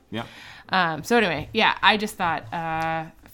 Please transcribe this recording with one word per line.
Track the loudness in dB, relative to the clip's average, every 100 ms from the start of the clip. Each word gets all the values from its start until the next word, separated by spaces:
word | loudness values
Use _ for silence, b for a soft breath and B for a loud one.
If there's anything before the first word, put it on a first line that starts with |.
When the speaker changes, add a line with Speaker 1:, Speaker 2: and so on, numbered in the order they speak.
| -10
Speaker 1:
Yeah. | -8 -8 B B B B
Speaker 2:
um, | 0 0 -2
so | 0 2
anyway, | 2 0 -4
yeah, | 2 2 4
I | 4 4
just | 2 -4
thought, | -2 -2 -6
uh, | -6 -4 -2 -2 -2 -6 -12 -18